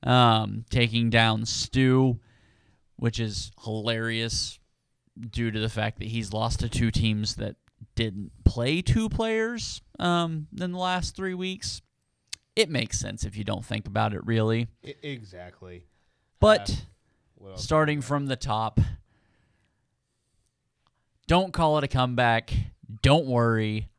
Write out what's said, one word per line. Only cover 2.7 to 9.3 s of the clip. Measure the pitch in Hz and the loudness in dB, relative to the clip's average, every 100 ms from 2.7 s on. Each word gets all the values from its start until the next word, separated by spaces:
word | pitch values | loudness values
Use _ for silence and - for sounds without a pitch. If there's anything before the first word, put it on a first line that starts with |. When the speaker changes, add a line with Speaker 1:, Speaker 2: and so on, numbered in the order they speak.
| _ _ - | _ _ -4
Speaker 1:
which | 117 117 | -2 -2
is | 113 98 - - - | -4 -4 -10 -12 -8
hilarious | 110 107 113 113 113 113 - - - _ _ _ _ _ - 113 | -6 -4 -2 -2 -2 -2 -4 -6 -10 _ _ _ _ _ -16 -10
due | 120 117 | -4 -2
to | 110 | -2
the | 110 | -4
fact | 110 107 - | -2 -4 -6
that | 107 | -8
he's | 113 104 | -6 -4
lost | 104 113 - | -4 -2 -2
to | 117 | -2
two | - 113 | 0 0
teams | - 113 107 104 - | 2 0 0 -2 -6
that | 104 - _ _ - - | -8 -10 _ _ -12 -4
didn't | 113 98 98 - - | -4 -4 -12 0 0
play | - 120 160 | 2 0 0
two | 185 226 220 | 2 0 0
players, | - 220 | -2 -2